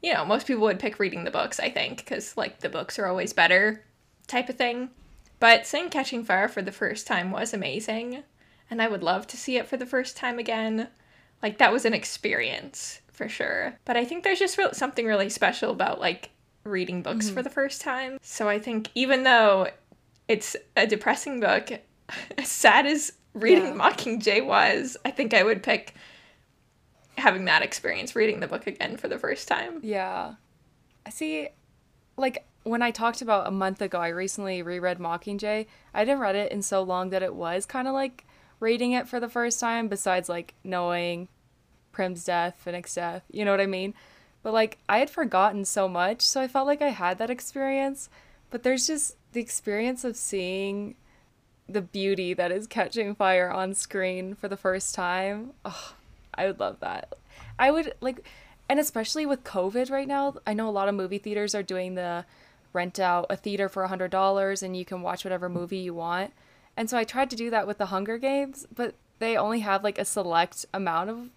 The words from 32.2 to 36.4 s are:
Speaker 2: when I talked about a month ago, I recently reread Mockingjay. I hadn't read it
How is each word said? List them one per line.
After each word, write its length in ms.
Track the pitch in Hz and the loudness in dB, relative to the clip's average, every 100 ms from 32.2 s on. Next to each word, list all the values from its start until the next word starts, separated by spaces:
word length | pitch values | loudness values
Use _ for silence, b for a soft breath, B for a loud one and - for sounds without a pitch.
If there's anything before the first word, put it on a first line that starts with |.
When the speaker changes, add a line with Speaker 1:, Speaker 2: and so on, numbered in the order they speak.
| 269 - - _ | -2 -2 -12 _
Speaker 2:
when 180 | - 233 | -4 0
I 100 | 240 | 0
talked 300 | 226 226 233 | 0 -2 -2
about 260 | 233 208 - | 2 2 2
a 40 | |
month 300 | 196 190 190 | -2 -2 -2
ago, 180 | 190 175 | -4 -2
I 100 | 170 | -2
recently 520 | 170 190 - 196 180 | -4 -6 -6 -6 -6
reread 380 | 170 180 180 180 | -6 -2 -2 -2
Mockingjay. 640 | 170 170 - 202 208 214 220 b b | -4 -6 -6 -6 -2 -2 -4 b b
I 60 | - | -2
hadn't 200 | 220 277 | 2 2
read 160 | 226 | 2
it 160 | 196 | 0